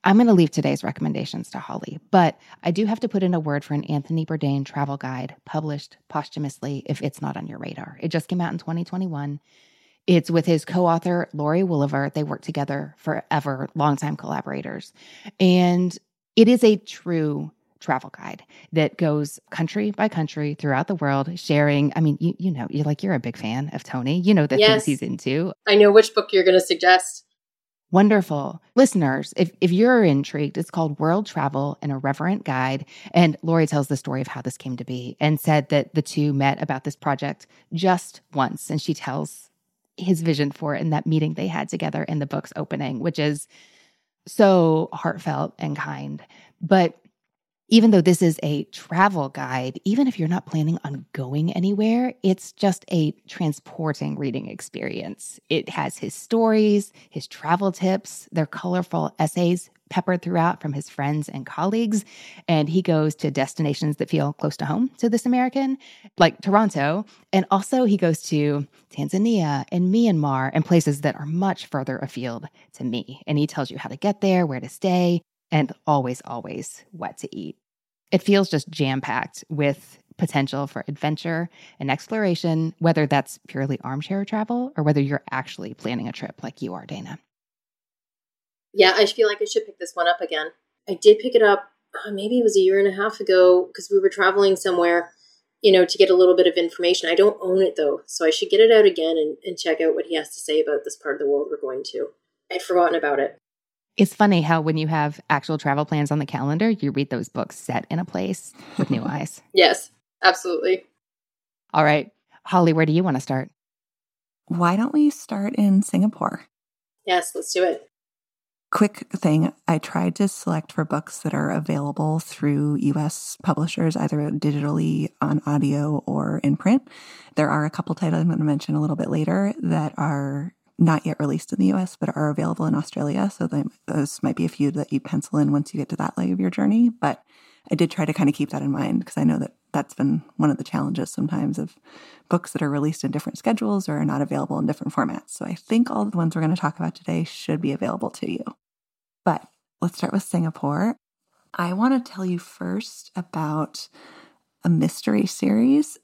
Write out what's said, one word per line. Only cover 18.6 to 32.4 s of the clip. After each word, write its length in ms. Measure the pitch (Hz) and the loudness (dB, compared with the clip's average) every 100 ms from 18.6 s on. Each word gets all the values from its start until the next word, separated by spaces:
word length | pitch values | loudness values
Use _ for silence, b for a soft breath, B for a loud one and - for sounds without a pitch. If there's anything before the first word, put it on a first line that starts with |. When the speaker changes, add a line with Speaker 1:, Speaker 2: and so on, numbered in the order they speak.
| b | b
Speaker 1:
that 260 | 160 151 - | 0 0 0
goes 420 | 160 151 147 - _ | 0 0 -4 -10 _
country 400 | - 165 208 208 | -6 -4 -2 -4
by 180 | 202 214 | -2 -2
country 460 | 165 151 156 147 | -2 -4 -4 -6
throughout 320 | 151 147 131 175 | -4 -2 0 -2
the 80 | |
world, 440 | 185 143 139 143 175 | -2 0 0 -2 -8
sharing, 540 | - 147 147 143 143 | 0 2 4 4 2
I 40 | 160 | 2
mean, 180 | 156 143 | 0 2
you, 140 | 170 - | -4 -2
you 100 | 185 | -4
know, 160 | 139 113 | -4 -6
you're 140 | 147 | -4
like, 180 | 147 147 | -2 -2
you're 100 | 196 | -2
a 60 | 147 | -2
big 180 | 117 - | -4 -8
fan 320 | 110 120 147 | -6 -6 -6
of 100 | - | -10
Tony. 360 | - 131 123 175 | -8 -6 -2 0
You 140 | 180 | 4
know 140 | 196 147 | 4 4
the 100 | 131 | 4
Speaker 2:
Yes. 120 | 214 | 4
Speaker 1:
things 160 | 214 | 4
he's 160 | 185 135 | 0 -4
into. 500 | 123 - 131 143 175 - - | -4 -6 -4 -2 -4 -6 2
Speaker 2:
I 80 | |
know 160 | 208 208 | 6 10
which 240 | 208 220 | 8 6
book 140 | 220 - | 0 2
you're 100 | 196 | 4
gonna 160 | 185 185 | 6 4
suggest. 680 | 185 165 180 185 - - _ _ _ _ _ _ _ | 4 2 6 6 4 -14 _ _ _ _ _ _ _
Speaker 1:
Wonderful. 680 | 175 202 208 175 147 139 165 _ | 4 6 4 2 -6 -6 -12 _
Listeners, 580 | - 262 190 143 135 - | 4 4 4 0 0 -4
if, 160 | - 175 _ | -2 -2 _
if 120 | 175 | 2
you're 300 | 180 233 247 | 4 4 6
intrigued, 560 | 185 139 143 147 147 - | 6 4 0 -4 -4 -4
it's 140 | 170 | -6
called 260 | - 160 143 | -4 -4 -2
World 280 | 156 185 | 0 0
Travel, 520 | 214 160 139 139 143 139 | -2 -4 -4 -2 -6 -6
An 100 | 147 | -8
Irreverent 540 | 135 139 139 165 202 | -4 -4 -2 -2 -4